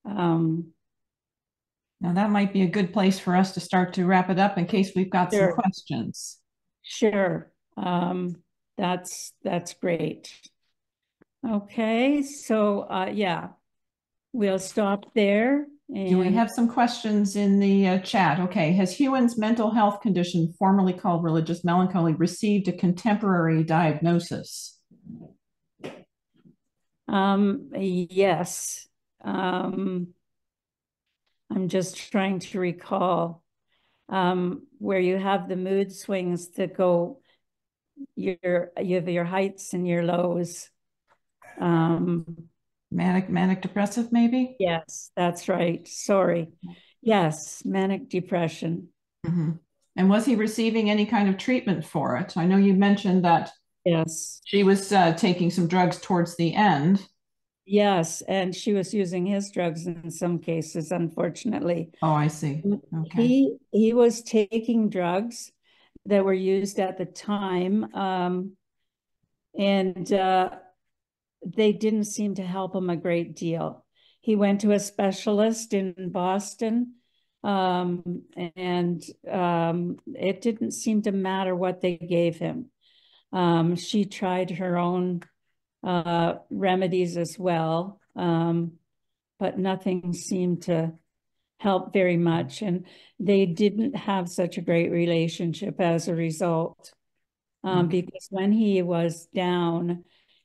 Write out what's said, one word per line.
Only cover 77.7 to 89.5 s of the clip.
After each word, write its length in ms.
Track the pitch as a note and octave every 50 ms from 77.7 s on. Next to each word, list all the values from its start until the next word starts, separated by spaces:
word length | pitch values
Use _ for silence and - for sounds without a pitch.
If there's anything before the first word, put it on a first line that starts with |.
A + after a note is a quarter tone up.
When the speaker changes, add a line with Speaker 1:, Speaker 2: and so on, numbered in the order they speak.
| F3+ F3+ F3+ F3 F3 F3 F3 F3+ F3 F3 - _ - - F3+ E3+ D#3+
Speaker 1:
and, 460 | F#3 F3+ F3+ F3+ F3+ F3 F3 F3 E3 - - - _ -
um, 720 | - - F#3+ F3+ F3 F3 E3+ E3 E3 E3 F3 F3 F3 - - - -
it 300 | - - - F#3 G3 F#3+
didn't 300 | - A#3 A3 G#3+ A#3 A3+
seem 280 | - - - A3+ A3 G#3
to 100 | G#3 G#3+
matter 440 | G3 G3 F#3+ F#3+ F#3+ F#3+ F#3+ F#3 F#3
what 240 | F3 F#3 F#3 F#3 F#3
they 160 | - F3+ F3
gave 400 | E3 E3+ E3 F3 E3+ E3+ E3+ D#3+
him. 300 | - F3 E3 D#3+ D#3+ - - _ _ _ _ _ _ _ _ _ _ _ -
Um, 440 | - F#3+ F3+ F3 E3+ E3 E3 E3 F3
she 280 | F3 - - - G#3+ G3+
tried 460 | G3+ - - - F#3 F3+ F3+ F#3 F3+
her 260 | F#3 D#3+ F#3+ F#3 F3
own, 460 | F3 F3 F3 F3+ F3+ F3+ F#3 F3+ F3 F3 _ _ _ _ _ _ _ _ _ _ _
uh, 520 | - F#3+ F3+ F3 D#3+ E3+ E3+ E3+ E3+ F#3 - - - -
remedies 640 | - G3+ F#3+ F#3+ F#3 F#3 F#3+ F3+ F3+ F#3 F3+ F3 E3+
as 220 | F3 E3+ D#3+ - -
well, 600 | F3+ F#3 F3 E3 D#3+ D#3+ E3 E3 F3 G3 G3+ _ _ _ -
um, 560 | - F3+ F3 E3 E3 E3 E3+ E3+ E3+ E3+ E3+ D#3+ - _ _ _ _ _ _ _ _ _ _ _ -
but 200 | G3+ F#3